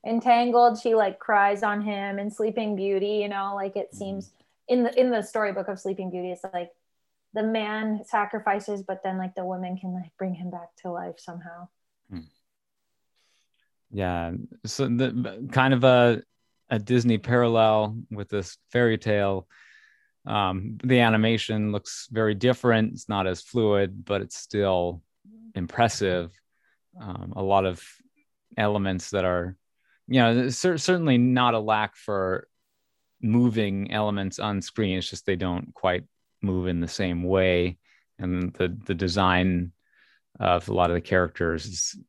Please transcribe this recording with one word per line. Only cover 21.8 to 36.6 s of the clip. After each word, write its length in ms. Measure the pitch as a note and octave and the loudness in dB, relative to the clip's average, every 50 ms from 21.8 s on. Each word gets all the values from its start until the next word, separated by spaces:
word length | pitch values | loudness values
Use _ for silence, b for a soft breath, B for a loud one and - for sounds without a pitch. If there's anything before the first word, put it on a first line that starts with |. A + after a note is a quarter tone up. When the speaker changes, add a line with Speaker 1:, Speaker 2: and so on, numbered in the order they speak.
| - - - - - - | -6 -8 -14 -14 -14 -8
Speaker 2:
very 240 | A#2+ A2+ A2 G#2+ G#2+ | -2 0 0 0 0
different. 600 | G2 A2 B2 B2+ - - B2 A2+ A2 A2 A2 - | 2 2 0 0 2 2 2 4 4 2 0 -2
It's 140 | A2 - - | -8 -8 -6
not 180 | G#2+ G2+ F#2+ F#2 | -4 -2 -2 -2
as 120 | F2+ F2 - | -2 -6 -8
fluid, 640 | - - B2 A2+ G#2+ G#2 G2+ G2 F#2 F#2+ G2+ F2+ | -6 -2 0 2 2 4 2 0 0 -4 -10 -6
but 180 | - G2+ G2 G2 | -4 -4 -4 -4
it's 140 | - - | -6 -12
still 680 | - - - - G#2 G2+ G2 F#2 F2+ F2 F2 F2 F2 _ _ _ _ _ - - - - - - | -16 -16 -6 -2 0 0 2 2 0 0 -2 -6 -8 _ _ _ _ _ -20 -20 -20 -20 -12 -8
impressive. 800 | G2 F2 E2+ - - A#2 A2+ - - G#2 F#2+ F2+ F2+ E2+ E2+ _ _ _ _ _ _ _ _ _ _ _ _ _ F3+ | -8 -8 -6 2 2 2 2 2 0 -2 0 0 -2 -4 -6 _ _ _ _ _ _ _ _ _ _ _ _ _ -18
Um, 320 | A#2 G2+ F2+ F#2+ F#2 F2+ D#2+ | -14 -12 -12 -12 -12 -12 -8
a 60 | - G2 | -6 -2
lot 220 | F#2+ G2 G2 F#2+ | 2 2 4 2
of 180 | F#2 F2+ E2+ - - - _ _ _ _ _ _ _ _ _ _ _ - | 2 -2 -4 -14 -20 -20 _ _ _ _ _ _ _ _ _ _ _ -4
elements 540 | - G#2+ G#2 G#2 G#2 G2 F#2+ F#2 F2+ - - | -2 0 0 0 0 0 -2 -2 -4 -6 -4
that 140 | - G2 F2+ | -2 0 0
are, 320 | F2+ F2+ F2+ F2 F#2 F#2 _ _ _ _ _ _ _ _ _ _ - | 2 0 0 -2 -4 -8 _ _ _ _ _ _ _ _ _ _ 0
you 120 | A#2+ C3 | 4 4
know, 280 | B2 A#2 A#2 A#2+ B2+ C3 | 6 6 4 2 2 0
cer-, 300 | B2 - - F#3 F3 D#3 | -2 0 0 0 0 0
certainly 400 | - - F#3 F3+ E3 D3+ C3 A#2+ | 2 2 2 2 4 4 4 4
not 360 | B2 B2+ B2+ B2+ B2 B2 A#2 | 6 4 4 4 4 4 2
a 60 | A2+ | 0
lack 340 | G#2+ G#2+ A2 G#2+ G#2+ G#2 _ | 0 0 0 0 0 -4 _
for 520 | - - - G#2 G2 F#2+ F#2 F#2 - - _ _ _ _ _ _ _ _ _ _ _ _ _ _ _ - | -12 -8 -4 -2 -2 0 -2 -2 -4 -6 _ _ _ _ _ _ _ _ _ _ _ _ _ _ _ -2
moving 720 | A2 G#2+ A#2+ B2 B2 A2 A2+ G#2+ G2+ G2 G2 G2+ - - | 0 2 4 2 2 2 0 0 0 -2 -4 -4 -4 -2
elements 460 | G#2+ G#2+ G#2+ G#2 G2+ F#2+ F#2+ - - | -2 -2 0 -2 -2 -4 -6 -6 -4
on 200 | G2 G#2+ G2+ G2 F#2 | -4 -4 -4 -4 -6
screen. 360 | - _ - A2 F#2+ F#2 F#2 | -6 _ -2 -2 0 0 -2
It's 100 | F2+ - | -4 -6
just 180 | - - - | -10 -8 -4
they 100 | - F#2+ | -4 -2
don't 360 | F2+ F#2+ F#2 F2 F2+ F2+ E2 - | -2 -2 -2 -2 -4 -6 -10 -14
quite 300 | - - F#2+ F2+ F2+ - _ _ _ _ _ _ _ - | -2 -2 0 0 0 -4 _ _ _ _ _ _ _ -4
move 240 | G2+ F#2+ F#2 | -2 0 0